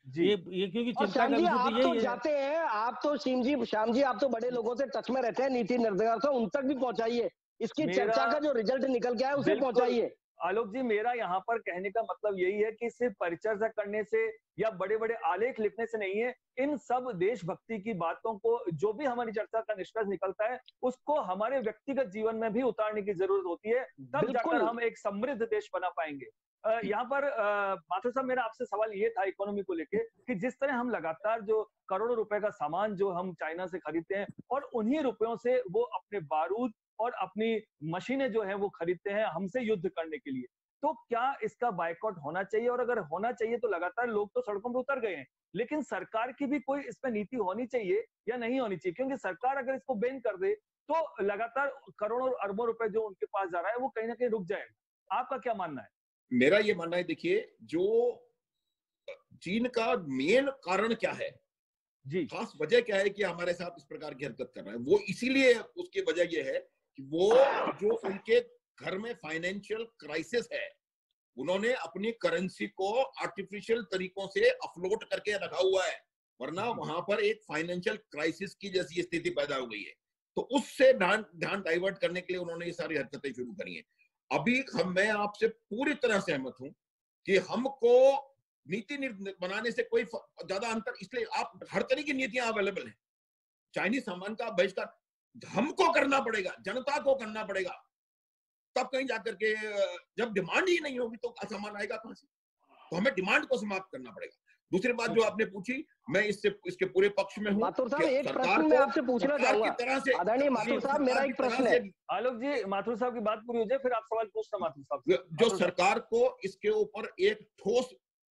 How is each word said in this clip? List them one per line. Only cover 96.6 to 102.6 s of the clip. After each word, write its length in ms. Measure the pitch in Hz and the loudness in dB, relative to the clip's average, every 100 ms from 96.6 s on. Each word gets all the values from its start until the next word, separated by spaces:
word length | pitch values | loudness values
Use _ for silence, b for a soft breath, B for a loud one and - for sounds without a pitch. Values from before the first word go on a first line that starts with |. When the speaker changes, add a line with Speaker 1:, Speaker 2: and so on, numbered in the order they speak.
Speaker 4:
जनता 380 | 190 240 269 285 | -6 -4 -2 0
को 160 | 277 262 | 2 2
करना 280 | 220 214 | 0 -6
पड़ेगा, 400 | 196 190 185 - _ _ _ _ _ _ _ _ _ 254 | -4 -4 -4 -8 _ _ _ _ _ _ _ _ _ -2
तब 120 | 254 | 0
कहीं 180 | 262 262 | -2 -2
जाकर 260 | 220 214 | -2 -4
के, 240 | 190 214 214 | -2 0 0
अ, 420 | 214 202 190 175 _ 175 | -2 0 0 -2 _ -4
जब 160 | 233 | -2
demand 360 | 196 170 233 370 | -2 0 2 4
ही 100 | 339 | 2
नहीं 200 | 302 247 | 0 -4
होगी 180 | 233 233 | -4 -4
तो 180 | 240 - 202 | -8 -8 -8
सामान 300 | 202 208 202 | -8 -8 -6
आएगा 200 | 220 226 | -6 -8
कहां 180 | 226 | -10
से? 140 | - _ _ _ _ | -18 _ _ _ _